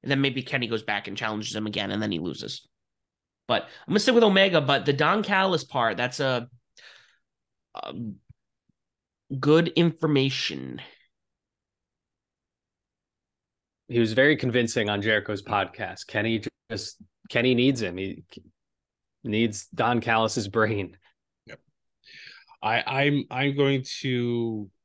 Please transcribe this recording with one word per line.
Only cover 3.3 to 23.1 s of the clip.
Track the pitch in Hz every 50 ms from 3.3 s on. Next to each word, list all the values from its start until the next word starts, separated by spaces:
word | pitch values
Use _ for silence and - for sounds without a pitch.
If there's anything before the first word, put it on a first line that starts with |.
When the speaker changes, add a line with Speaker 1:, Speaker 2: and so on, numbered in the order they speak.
| _ _ _
Speaker 1:
But | - 117 107 -
I'm | - - - - -
gonna | 180 214
stick | 208 - 233
with | 233 226
Omega, | 208 190 190 196 196 175 160
but | 139 131 143 139 -
the | 147 139
Don | 135 151 156 185 220 202
Callis | - 202 190 190 190 185 156 -
part, | - - 135 117 113 101
that's | - 123 123 123 -
a, | 143 131 127 120 120 127 - _ _ _ _ - - - - - _ _ _ _ _ _ _ _ _ _ _ _ _ _ _
a | - - - 71 92 120 107 - - _ _ - _ _ _ _ _ _ _ _ _ _ _ _ _ _ _ _ _ _ _ 139 131
good | 131 143 151 165 170 165
information. | - 170 170 170 160 - - 156 151 135 131 135 131 - - - 78 67 65 65 64 - - - - _ _ _ _ _ _ _ _ _ _ _ _ _ _ _ _ _ _ _ _ _ _ _ _ _ _ _ _ _ _ _ _ _ _ _ _ _ _ _ _ _ _ _ _ _ _ _ _ _ _ _ _ _ _ _ _ _ _
Speaker 2:
He | _ 120 120
was | 117 110 110
very | 123 135 147 156
convincing | - - 127 113 123 120 113 - 123 107 104
on | 104 101
Jericho's | 101 113 110 104 101 - 107 95 -
podcast. | - 107 101 98 - - - 107 87 87 - -
Kenny | - - 110 104 113 113 110 104 113 _ _ _ _
just, | 110 101 - - - _ - _ _ _ _ -
Kenny | - 120 117 127 127
needs | 117 123 135 139 120
him. | 110 90 87
He | 92 95 95 - - 85 _ - - _ - _ _ _ _ _ _ _ _ _ _ _ _ _ _ _
needs | 117 104 110 117 113 104 - -
Don | - - - 113 117 123 117
Callis's | 110 120 113 110 113 110 - 123 107
brain. | 98 101 113 110 110 110 101 95 90 - _ _ _ _ _ _ _ _ _ _
Speaker 3:
Yep. | - - - _ _ _ _ _ _ _ _ _ - - - - - - - _ _ - _ -
I, | 107 113 120 - - 135 135 139
I'm, | 147